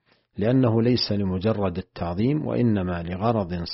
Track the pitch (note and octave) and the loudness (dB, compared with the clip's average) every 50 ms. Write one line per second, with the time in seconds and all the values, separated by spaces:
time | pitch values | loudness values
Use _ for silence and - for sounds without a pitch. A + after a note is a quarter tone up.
0 | _ _ _ _ _ _ _ F2+ G2 A2+ C3 C3 B2+ A2+ A2 A#2 A2+ B2 B2 A#2 | _ _ _ _ _ _ _ -2 0 2 4 4 4 4 4 4 4 2 2 2
1 | - - G#2 G2+ G2+ F#2 F#2 F#2 F2+ A2 G#2+ G#2 G2+ F#2 E2+ F#2+ - - _ - | 0 -2 -2 -2 0 0 -2 0 0 0 0 0 0 -2 -2 -4 -8 -10 _ -8
2 | F2 E2+ E2+ F#2 A2 C3 D3+ D#3 - A#2+ A#2 A#2+ B2 A#2 G#2 G2 F2+ F2+ F2 E2+ | -6 -4 -2 0 0 0 0 0 -2 -2 0 2 2 2 2 2 0 -2 -4 -4
3 | E2+ E2+ F#2 F#2 G#2 A#2 A#2 A2 G2 E2 F2+ E2+ E2+ - | -4 -6 -6 -2 0 0 0 0 0 -2 -4 -6 -6 -6